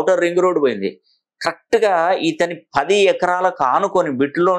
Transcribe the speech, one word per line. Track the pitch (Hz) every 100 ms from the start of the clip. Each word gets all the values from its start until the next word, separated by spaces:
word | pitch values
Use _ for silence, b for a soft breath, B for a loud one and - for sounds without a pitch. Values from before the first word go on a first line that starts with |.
ఔటర్ | 156 180 170
రింగ్ | 175 185
రోడ్డు | 165 135
పోయింది, | 107 95 - _ _ _ _
కరెక్ట్గా | 165 - _ 214 208 175 170 190 165
ఇతని | 160 170 165 - 139
పది | 151 202 190
ఎకరాలకు | 170 180 180 185 180 131
ఆనుకొని | 147 196 190 160 127
బిట్టులో | 143 160 180